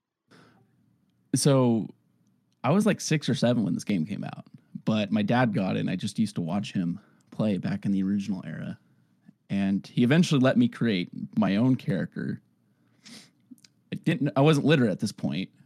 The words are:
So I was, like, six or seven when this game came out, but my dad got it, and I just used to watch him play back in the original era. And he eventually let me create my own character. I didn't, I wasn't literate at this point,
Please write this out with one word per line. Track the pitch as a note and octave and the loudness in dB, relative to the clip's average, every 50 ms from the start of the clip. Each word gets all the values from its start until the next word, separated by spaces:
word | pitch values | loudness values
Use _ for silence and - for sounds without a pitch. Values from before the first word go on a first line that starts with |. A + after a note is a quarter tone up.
| _ _ _ _ _ _ _ - - _ _ _ _ _ _ _ _ _ _ _ _ _ _ _ _ _ - | _ _ _ _ _ _ _ -20 -20 _ _ _ _ _ _ _ _ _ _ _ _ _ _ _ _ _ -2
So | C3 - D3+ C#3 C3+ B2+ B2 A#2 A2+ F#2 - - _ _ _ _ _ _ _ _ _ _ _ _ _ - | 0 4 4 4 6 4 4 2 2 0 -4 -8 _ _ _ _ _ _ _ _ _ _ _ _ _ -2
I | B2 | 0
was, | D#3+ G3+ G#3+ | 2 2 2
like, | - B2 - | 2 0 0
six | - - D#3 D#3 - - | -2 -2 -2 -2 0 -2
or | B2 | -2
seven | - - A#2 B2 B2 G#2 | 0 2 2 2 2 0
when | F2 F2 | 0 -2
this | - - | -4 -4
game | - G#2 F#2 D#2 | -2 -2 -2 -2
came | G2+ G2+ - - | -4 -6 -8 -10
out, | - - - - _ - - _ _ - - - | -10 -12 -14 -16 _ -20 -20 _ _ -18 -8 -4
but | - A2 A2 G#2 G2+ | -2 -2 0 0 0
my | - A2 G#2 | 0 0 0
dad | G2+ A#2 A#2+ C3 A#2 G2+ | 2 2 2 2 2 0
got | - F#2+ F#2 G#2+ | 0 -2 -2 -2
it, | G#2+ | -2
and | G#2+ - | -2 -4
I | F#2+ | -4
just | F#2 - G#2+ - - | -4 -6 -4 -2 -2
used | A2 G2+ - | -2 -2 -2
to | - F2 | -4 -6
watch | D#2+ F2+ G2+ G#2 - - | -4 -4 -4 -4 -4 -4
him | G2+ F2+ E2+ F2 - - _ _ _ _ _ | -4 -4 -4 -4 -6 -10 _ _ _ _ _
play | - - A2+ G#2+ G2+ | -8 -4 -2 -2 -2
back | F2+ - G2+ G2+ G2+ - | -2 -2 -4 -6 -4 -2
in | G#2 G2 | -2 0
the | F#2+ F#2+ | 0 0
original | F#2+ G2+ G2+ G2 G#2 G2 F#2 - | 0 -2 -2 -2 -4 -6 -8 -8
era. | D#2 C#2+ - - - - - _ _ _ _ _ _ _ _ _ - _ _ _ - | -10 -10 -10 -10 -10 -12 -12 _ _ _ _ _ _ _ _ _ -20 _ _ _ -6
And | G2 G2 G2 F#2+ G2 F#2+ - | -4 -2 0 0 0 -2 -4
he | - - - B2 | -4 -2 0 2
eventually | A#2 C#3 E3+ F3+ - D#3 C#3 | 4 4 4 4 4 2 2
let | B2+ B2+ - | 2 4 4
me | - B2 A#2 | 4 2 2
create | - - A#2+ A#2 G#2 F2+ F2 - - - - - - | 0 -2 -2 0 0 0 -2 -4 -8 -10 -12 -6 -2
my | - G#2+ F2+ G2 | 0 2 2 2
own | G2+ A#2+ C3 C3 | 2 2 2 2
character. | A#2+ - - G2 E2 E2+ F2 - - - - - - - _ _ _ _ _ _ _ _ _ _ _ _ - - - - - _ _ _ _ - - _ _ _ _ _ _ - | 0 0 -2 -4 -4 -4 -6 -8 -8 -8 -6 -8 -8 -12 _ _ _ _ _ _ _ _ _ _ _ _ -20 -20 -20 -20 -20 _ _ _ _ -20 -20 _ _ _ _ _ _ -14
I | |
didn't, | - - - F3 - C#3+ C3+ - | -6 -2 -2 0 0 0 0 2
I | - C#3 | 4 4
wasn't | D#3 D#3 C#3+ - | 6 4 4 4
literate | C3+ D#3+ D3+ B2 G#2+ | 4 4 4 4 2
at | F2+ - | 0 0
this | - G#2 - | -4 -6 -4
point, | - - - C#2 E2 G2 - _ _ - | -6 -6 -6 -4 -4 -6 -8 _ _ -20